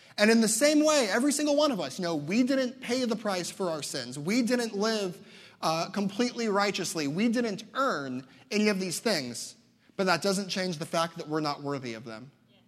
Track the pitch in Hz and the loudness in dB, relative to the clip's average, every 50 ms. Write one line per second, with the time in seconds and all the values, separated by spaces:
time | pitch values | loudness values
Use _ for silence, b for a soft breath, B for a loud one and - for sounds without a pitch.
0 | b b b - 208 220 233 233 220 208 220 - 294 294 311 294 302 311 302 294 | b b b 4 6 6 6 6 4 4 2 4 4 4 6 6 6 6 4 4
1 | 247 196 190 240 254 294 - - 302 302 285 285 302 294 254 180 156 131 - - | 4 2 2 2 2 2 2 2 2 2 4 4 4 2 2 0 -4 -6 -4 -4
2 | 180 170 170 151 143 147 196 240 262 240 277 262 262 240 - - - - 240 262 | -2 -2 -2 -2 -2 0 2 2 4 4 2 0 0 -2 -4 -8 -6 -4 -2 0
3 | 254 226 226 208 - 214 190 185 170 - - - 196 175 160 151 135 - - 143 | 0 0 -2 -2 -2 -2 -2 -2 -4 -6 -6 -4 -4 -2 -2 -4 -6 -6 -6 -8
4 | 120 123 127 147 147 170 214 254 247 208 247 240 233 220 202 196 208 226 226 214 | -8 -8 -10 -6 -2 0 2 2 2 2 2 0 0 -2 -2 0 0 0 0 0
5 | 202 180 175 - B B B B B B B B - 165 160 160 175 - - 202 | -2 -4 -6 -10 B B B B B B B B 0 0 0 0 -2 -4 -2 -2
6 | 208 190 - - 247 247 - 240 233 220 190 202 202 208 190 202 180 - - 165 | -2 -2 0 0 0 0 0 -2 0 2 2 2 2 2 0 -2 -4 -4 -2 -2
7 | 147 139 151 180 220 247 214 247 233 226 196 185 - - - 262 269 262 196 151 | -2 -2 0 0 2 2 2 2 0 -2 -4 -6 -10 -6 -4 -2 0 0 0 -2
8 | 139 135 127 127 135 B B B B B 214 208 214 214 208 185 185 175 156 - | -4 -6 -6 -8 -10 B B B B B 0 2 2 2 2 0 -2 -4 -6 -4
9 | - 233 202 156 131 123 117 - - - - - _ _ _ b b b _ - | -2 -2 -2 -2 -2 -6 -8 -10 -12 -12 -16 -20 _ _ _ b b b _ -2
10 | 196 190 170 160 - 202 190 190 202 185 - 196 185 185 170 147 165 - - 170 | 2 2 2 2 2 0 0 0 -2 -4 -4 -4 -4 -4 -4 -6 -6 -2 -2 -2
11 | 165 170 - 170 151 151 151 160 151 147 143 - 143 139 143 135 127 120 113 110 | -2 -2 -4 -10 -8 -4 -4 -2 -2 -2 -4 -4 -4 -6 -6 -4 -6 -8 -8 -10
12 | - 117 110 110 123 143 - _ _ _ _ _ _ | -10 -12 -14 -14 -14 -18 -20 _ _ _ _ _ _